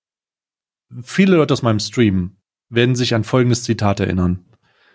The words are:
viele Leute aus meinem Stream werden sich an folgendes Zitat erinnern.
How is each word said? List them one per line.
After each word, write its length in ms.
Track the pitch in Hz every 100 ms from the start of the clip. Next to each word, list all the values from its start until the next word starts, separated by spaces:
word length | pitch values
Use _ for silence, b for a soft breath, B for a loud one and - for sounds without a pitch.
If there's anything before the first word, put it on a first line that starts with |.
| _ _ _ _ _ _ _ _ _ 123
viele 340 | - - 196 175
Leute 180 | 143
aus 80 | 131
meinem 180 | 117 107
Stream 560 | - 131 110 92 90 - _ _ -
werden 280 | 117 127 123
sich 180 | 123
an 100 | 117
folgendes 380 | 104 127 123 117
Zitat 380 | - 110 104 101
erinnern. 440 | 98 92 90 90 _ _ _ _ _